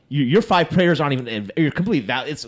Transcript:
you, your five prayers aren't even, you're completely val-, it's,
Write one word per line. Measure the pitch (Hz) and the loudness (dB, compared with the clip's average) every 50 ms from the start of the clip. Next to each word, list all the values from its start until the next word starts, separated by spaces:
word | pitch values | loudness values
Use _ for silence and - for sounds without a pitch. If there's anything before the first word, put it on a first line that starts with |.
| _ - | _ -6
you, | 135 143 139 | -2 0 0
your | 120 147 208 | 4 4 2
five | 220 - 196 180 170 - | 4 4 2 2 2 2
prayers | - 185 180 175 165 147 | 2 2 4 4 4 2
aren't | 156 143 139 | 2 0 -2
even, | 127 123 117 110 107 104 98 - | -2 -4 -6 -6 -8 -8 -6 -2
you're | - 156 147 - | 0 0 0 0
completely | - 175 214 220 147 107 | -2 -2 0 0 -2 -2
val-, | 95 123 131 127 | -2 -4 -4 -4
it's, | 131 151 - - | -6 -8 -10 -10